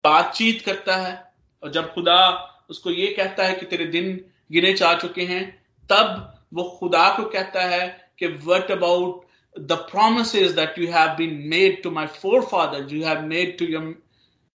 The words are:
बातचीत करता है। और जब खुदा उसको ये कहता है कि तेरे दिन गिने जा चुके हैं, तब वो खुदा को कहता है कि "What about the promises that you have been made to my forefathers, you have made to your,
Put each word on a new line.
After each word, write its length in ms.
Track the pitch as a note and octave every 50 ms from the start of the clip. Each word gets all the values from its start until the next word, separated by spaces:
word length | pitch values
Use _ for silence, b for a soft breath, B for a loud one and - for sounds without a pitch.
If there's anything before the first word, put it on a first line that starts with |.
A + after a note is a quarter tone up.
| -
बातचीत 580 | D3+ D#3 E3 F3 - - - A3+ A3+ A3 A3 -
करता 300 | G3+ F#3+ - - G3 F#3
है। 380 | F#3+ F#3 F3+ F3+ - - _ _ _ _ _ _ _
और 100 | - D3
जब 220 | D3 E3 D#3+ - -
खुदा 360 | F#3 E3+ E3+ F3 F3+ F#3 F#3 F3 F3+ - - _ _ _ _
उसको 200 | D#3+ - _ F3+
ये 240 | F3 F3 F#3+ G#3 G3+
कहता 280 | - F#3+ F#3+ F#3+ - F#3+
है 120 | F#3 F#3+
कि 100 | F#3 F3+
तेरे 200 | F3+ F#3 E3+ E3
दिन 460 | E3 D#3+ E3+ F#3 F#3+ F#3+ F#3 b b b b b b
गिने 200 | D#3 E3+ F3 F#3+
जा 260 | F#3+ F#3+ F#3 E3 E3+ E3+
चुके 280 | F3+ E3+ - F#3 F3+
हैं, 380 | F3+ F3+ F#3 F#3+ F#3+ - _ _ _ _ _ _
तब 440 | - G3 G#3 A3 G3+ F#3+ - - - - _ _ _ D#3+
वो 220 | E3 F3+ F3+ - -
खुदा 360 | F#3 F3 F3 E3 F3 G3 -
को 140 | A3+ G#3+ -
कहता 320 | - F#3+ F#3+ - - F#3+
है 520 | F3+ F3+ F3 F3+ F3+ F3+ - - _ _ _ -
कि 100 | F3+ E3
"What 380 | D#3 C#3+ D3 E3 F3+ F#3 F3+
about 540 | - G3 F3 F3 F3 F3 F3+ F3+ F3 - - b b b b b b _ -
the 180 | D3 C#3 - -
promises 680 | - - - G3 G#3+ A3+ A3+ A#3+ A3+ - - G3+ F#3 E3+
that 300 | - E3 D#3 D#3 - F3
you 100 | E3+ E3
have 260 | E3+ E3 D#3+ D#3+ D#3 D#3
been 340 | E3 E3 D#3 C#3+ C#3+ D3+
made 340 | E3 F3 G3 F#3+ F#3+ F#3+ -
to 60 | F3
my 160 | D#3+ D#3 D3+ D3
forefathers, 840 | - - - F#3+ A3+ B3+ - - G#3 F3+ E3 D3 D3 C#3 C#3 C#3
you 120 | D3 D#3 D#3+
have 220 | D#3+ D#3 D#3 D#3
made 320 | D3+ D#3+ F3 F3+ F3+ F3+ -
to 100 | F3 E3
your, 240 | D#3+ D#3+ D#3+ D#3+ D#3+ - _ _ _ _ _ _ _ _ _ _ _